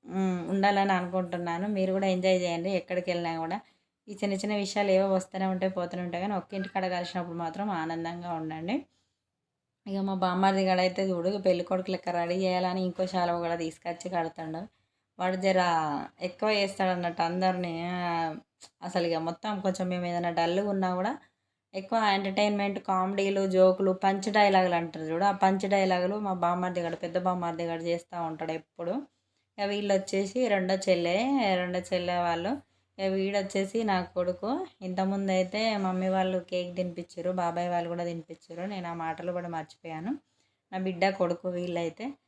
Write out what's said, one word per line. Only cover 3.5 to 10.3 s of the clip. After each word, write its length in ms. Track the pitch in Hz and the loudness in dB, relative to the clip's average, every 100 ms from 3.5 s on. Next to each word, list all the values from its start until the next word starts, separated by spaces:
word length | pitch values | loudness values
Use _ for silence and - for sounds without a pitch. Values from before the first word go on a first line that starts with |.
| 202 - _ _ _ - | -6 -8 _ _ _ -16
ఈ 60 | |
చిన్న 200 | 196 202 | -6 -2
చిన్న 200 | 196 208 208 | -2 0 -2
విషయాలు 340 | 196 208 202 | 0 0 4
ఏవో 160 | 190 196 | 4 4
వస్తూనే 380 | 190 185 190 190 | 2 -2 -2 -2
ఉంటాయి, 260 | 185 190 | 0 -2
పోతూనే 300 | 185 175 180 | -2 -6 -6
ఉంటాయి, 200 | 180 175 | -6 -4
కానీ 120 | 196 | -4
ఒక్క 160 | 196 - | -4 -6
ఇంటికాడ 300 | 196 190 196 185 | -8 -4 -4 -2
కలిసినప్పుడు 480 | 180 175 180 170 170 | -2 -4 -6 -6 -6
మాత్రం 300 | 165 165 208 | -6 -4 -4
ఆనందంగా 580 | 175 160 165 165 175 175 | -2 -4 -4 -6 -6 -6
ఉండండి. 420 | 165 160 156 165 269 - _ _ _ _ _ _ _ _ _ - | -6 -6 -6 -4 -4 -6 _ _ _ _ _ _ _ _ _ -8
ఇక 120 | 196 | -4
మా 140 | 196 | -2
బామ్మారిది 480 | 190 185 | 0 0